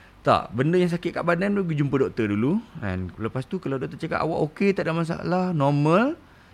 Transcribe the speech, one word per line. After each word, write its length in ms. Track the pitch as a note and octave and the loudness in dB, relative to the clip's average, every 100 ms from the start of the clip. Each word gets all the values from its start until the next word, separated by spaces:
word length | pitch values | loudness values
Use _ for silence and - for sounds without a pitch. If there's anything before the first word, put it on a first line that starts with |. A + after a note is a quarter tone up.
| - - | -20 -6
Tak, 320 | - G#2+ - | 2 2 2
benda 240 | A2+ D3 F3+ | 0 2 4
yang 140 | F3+ | 2
sakit 260 | E3+ E3+ - | 0 -4 -4
kat 80 | E3+ | 0
badan 320 | E3+ G3+ G3+ | 0 0 0
tu 80 | F3+ | -2
pergi 160 | D3+ | 0
jumpa 140 | C#3+ C#3 | 0 2
doktor 320 | A2 G2 G#2+ | 0 0 0
dulu, 320 | G2+ B2+ G#3 - - | 2 2 0 -4 -8
kan? 320 | G#2 F#2 F2+ - | -6 -4 -6 -6
Lepas 240 | A2 B2+ B2+ | -6 -6 -6
tu 80 | F#3+ | -8
kalau 240 | C3+ C3+ | -6 -6
doktor 160 | C3+ D#3+ | -6 -8
cakap 240 | D#3+ D#3+ | -6 -2
awak 320 | D#3+ E3 D#3 | -2 -2 -4
okey, 160 | - G3+ | 0 0
tak 160 | G3 D#3+ | 2 0
ada 80 | |
masalah, 560 | E3 E3 - E3 F3+ F#3 | -2 -2 -4 -2 0 0
normal, 640 | E3 C#3 C#3+ D3+ F3 C4 E4+ - - - | 2 2 4 4 4 4 -2 -12 -20 -20